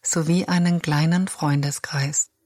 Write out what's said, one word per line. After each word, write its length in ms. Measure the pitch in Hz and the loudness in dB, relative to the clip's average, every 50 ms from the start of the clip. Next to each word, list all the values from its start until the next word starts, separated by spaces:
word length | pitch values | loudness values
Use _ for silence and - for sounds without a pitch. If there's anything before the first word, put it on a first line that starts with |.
sowie 440 | - - - 170 156 160 170 180 190 | -8 -2 -2 0 2 2 2 0 2
einen 360 | - 180 175 175 175 175 165 | 0 0 2 2 2 0 0
kleinen 460 | - 151 151 147 156 165 175 180 190 | 0 0 2 2 2 2 2 2 0
Freundeskreis. 1000 | 185 - - 160 147 143 143 143 143 - - - - - 143 135 143 151 - - - _ _ _ | -2 -4 -2 0 0 2 2 0 -2 -4 -6 -8 -6 -4 -4 -2 -2 -2 -4 -6 -6 _ _ _